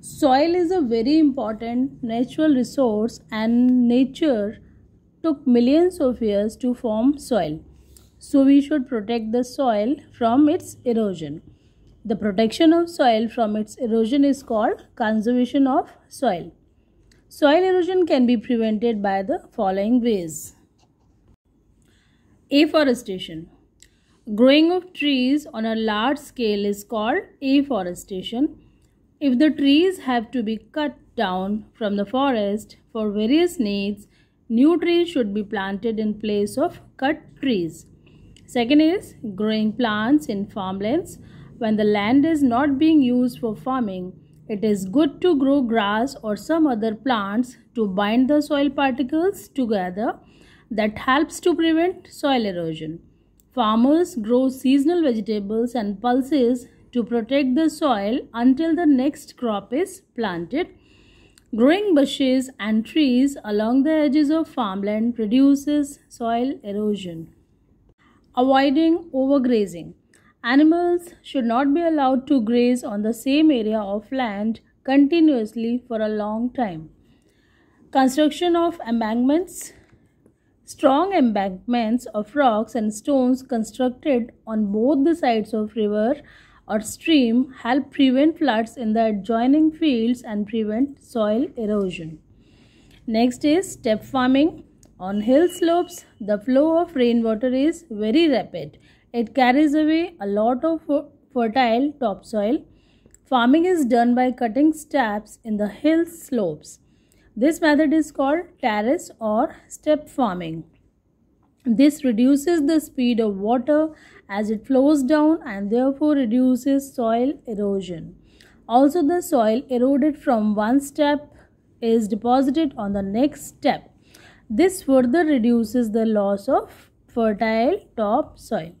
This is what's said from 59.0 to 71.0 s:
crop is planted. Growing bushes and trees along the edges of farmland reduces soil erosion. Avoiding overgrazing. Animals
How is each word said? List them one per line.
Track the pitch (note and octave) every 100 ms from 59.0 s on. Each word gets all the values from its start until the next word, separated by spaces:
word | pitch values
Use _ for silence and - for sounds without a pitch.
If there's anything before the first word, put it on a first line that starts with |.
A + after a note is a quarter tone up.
| C4 - - -
crop | A#3+ G3+ G3+
is | B3+ F#4+ - _ -
planted. | A3 F3 E3+ C4+ F4+ - _ _ _ _ _ _ _
Growing | G#3+ B3 F4+ G#4
bushes | D#4 C#4 - C4+ C4 C4 -
and | G#3 A3 A3
trees | D#4+ C#4+ B3 C#4 C#4
along | G#3+ G#3 G#3+ B3+
the | C#4
edges | D#4 D4+ C4+ C#4+
of | D#4+ D#4
farmland | - A3 F#3+ G3+ G#3+ A#3 A#3+
reduces | G#3+ B3 C#4 C#4 C#4+ D4 C#4+ - _
soil | - A#3 A#3 B3+ C#4+
erosion. | G#3 G3+ G#3+ G#3 F3+ E3 D#3+ _ _ _ _ _ _ _ _ _ _ -
Avoiding | C4 C4+ C#4 C#4 E4 E4 E4+
overgrazing. | C4 C4+ C#4+ B3 A#3+ G3+ E3+ D#3+ - _ _ _ _
Animals | A3+ C4 D#4 E4+ F4 F4